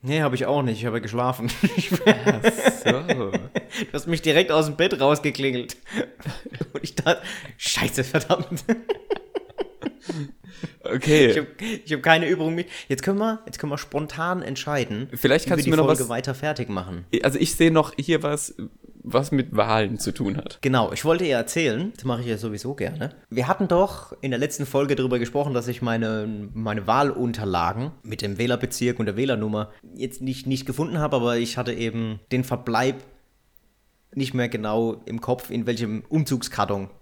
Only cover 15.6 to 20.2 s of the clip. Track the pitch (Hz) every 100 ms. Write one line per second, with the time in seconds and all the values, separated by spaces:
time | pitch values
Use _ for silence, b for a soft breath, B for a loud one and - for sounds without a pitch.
15.6 | 143 160 151 156 123 120 123 127 151 151
16.6 | 120 98 92 87 87 - - 139 156 -
17.6 | 165 160 151 - - 156 147 147 - -
18.6 | - - - - - 110 139 143 127 107
19.6 | 107 110 104 104 - -